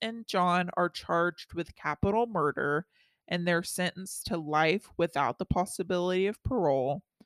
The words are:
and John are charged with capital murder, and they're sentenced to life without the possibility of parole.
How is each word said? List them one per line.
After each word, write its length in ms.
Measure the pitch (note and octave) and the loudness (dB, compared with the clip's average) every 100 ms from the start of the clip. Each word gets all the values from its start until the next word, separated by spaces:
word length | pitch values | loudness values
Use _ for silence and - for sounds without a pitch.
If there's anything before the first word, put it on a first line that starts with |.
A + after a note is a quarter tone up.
and 240 | A3 A#3 A3+ | -8 -8 -2
John 440 | F#3+ F3+ F3+ F3+ - | 0 2 2 0 0
are 120 | F3 | 0
charged 640 | - - E3+ E3+ E3 - | -2 -2 0 0 -2 -10
with 220 | E3 E3 - | -8 -8 -6
capital 500 | D3+ D3 G3 G#3+ A#3+ | -6 0 2 2 0
murder, 600 | F#3+ C#3+ - C3+ D3 - _ _ _ - | 0 0 0 0 0 -4 _ _ _ -6
and 180 | F3+ F3 | -2 0
they're 140 | E3+ | 0
sentenced 600 | F3 - F3+ - F#3+ - - | 0 -4 -4 -4 -12 -10 -6
to 100 | E3+ | -4
life 500 | D3+ D3+ D#3+ G3 - - | 0 2 4 2 -2 -2
without 400 | E3+ C#3+ C3 - | 0 2 0 -2
the 80 | - | 0
possibility 800 | F3+ F#3 - F3+ F3+ F3+ F#3 G3 | 0 0 -4 -2 0 0 0 0
of 160 | G#3+ | -2
parole. 600 | - B3+ D#3+ C3+ C3 F#3+ - _ | -4 0 2 2 0 -4 -8 _